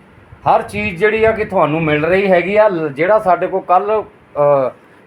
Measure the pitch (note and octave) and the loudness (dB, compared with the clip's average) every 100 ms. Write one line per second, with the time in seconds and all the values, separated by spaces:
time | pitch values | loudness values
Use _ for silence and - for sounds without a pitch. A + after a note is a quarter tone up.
0 | _ - - - C#3+ G#3+ - G#3 G#3 E3 | _ -20 -20 -6 0 0 -2 -8 -8 -2
1 | G#3 A3 A3 G3 G#3+ F#3+ D3+ D#3 D#3+ D3+ | 0 2 0 0 -2 0 0 0 -2 0
2 | D#3+ F#3+ G3+ F3 F3 G#3 G#3+ F3 D#3 C3+ | 0 0 2 0 2 2 2 0 -4 -2
3 | F3+ G#3+ F#3 E3+ F3+ F#3 F3+ F3+ G3+ G#3+ | 0 2 2 0 -2 -4 0 0 0 -4
4 | - _ _ - D3 C#3+ B2 - _ _ | -6 _ _ -2 2 2 0 -6 _ _